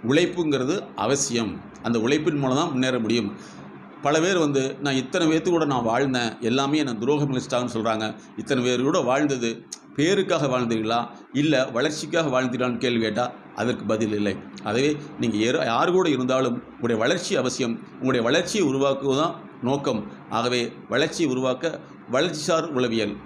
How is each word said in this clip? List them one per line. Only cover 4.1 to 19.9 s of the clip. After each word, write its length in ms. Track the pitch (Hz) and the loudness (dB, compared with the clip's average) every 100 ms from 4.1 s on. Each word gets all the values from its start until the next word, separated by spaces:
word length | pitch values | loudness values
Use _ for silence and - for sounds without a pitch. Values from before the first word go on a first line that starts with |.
| 156 | 2
பேர் 180 | 170 185 | 4 2
வந்து, 380 | 151 139 135 - | 2 2 0 -2
"நான் 120 | 143 | 0
இத்தனை 380 | 131 127 185 160 | 0 0 0 2
பேர்த்து 180 | 160 160 | 2 2
கூட 160 | 170 151 | 2 2
நான் 200 | 131 117 | 0 2
வாழ்ந்தேன், 540 | 117 139 127 117 107 | 2 2 2 0 -2
எல்லாமே 380 | 120 131 139 151 | 0 2 2 2
என்னை 200 | 139 110 | 0 -2
துரோகம் 340 | 120 147 143 | 0 2 2
நினைச்சிட்டாங்கன்னு" 420 | 127 120 123 123 | -2 0 -2 0
சொல்றாங்க. 420 | 107 110 110 110 - - - | -2 0 0 -2 -6 -14 -12
இத்தனை 260 | 104 131 | -2 0
பேர் 180 | 123 123 | 2 2
கூட 180 | 135 180 | 2 2
வாழ்ந்தது 680 | 123 135 151 131 117 113 - - - - | 2 2 2 0 -2 -4 -12 -18 -12 0
பேருக்காக 520 | 156 196 190 165 143 | 2 2 2 0 2
வாழ்ந்தீர்களா, 600 | 127 120 113 110 120 117 - - | 0 0 0 0 0 -2 -10 -6
இல்ல 320 | 131 151 135 131 | 0 2 2 2
வளர்ச்சிக்காக 760 | 120 147 151 151 165 156 127 | 0 -2 -2 -2 0 2 0
வாழ்ந்தீர்களான்னு 360 | 127 117 123 117 | 0 0 -2 0
கேள்வி 240 | 127 120 | 0 0
கேட்டா, 300 | 110 107 123 - - - | 0 0 -4 -6 -16 -4
அதற்கு 300 | 113 120 104 | -2 -2 -2
பதில் 280 | 110 110 | 0 0
இல்லை. 220 | 104 101 95 - - | 0 0 -2 -10 -10
ஆகவே, 320 | 107 110 143 147 - - | -2 0 2 0 -8 -4
நீங்க 180 | 120 104 | -2 2
யாரு, 200 | 110 147 | 2 2
யாரு 340 | 135 117 175 | 2 2 4
கூட 180 | 180 175 | 4 2
இருந்தாலும், 540 | 127 127 131 131 123 | 2 2 2 2 -2
உங்களுடைய 380 | - - 117 113 | -8 -6 -2 2
வளர்ச்சி 340 | 117 175 - 175 | 2 0 0 0
அவசியம். 440 | 127 123 120 113 - | 0 0 -2 -2 -8
உங்களுடைய 320 | - 127 123 113 | -4 0 2 4
வளர்ச்சியை 420 | 156 175 220 156 | 2 2 0 2
உருவாக்குவது 540 | 135 139 135 139 135 | 2 2 2 2 2
தான் 140 | 170 175 - - | 0 -2 -14 -6
நோக்கம். 500 | 120 143 143 | -2 0 0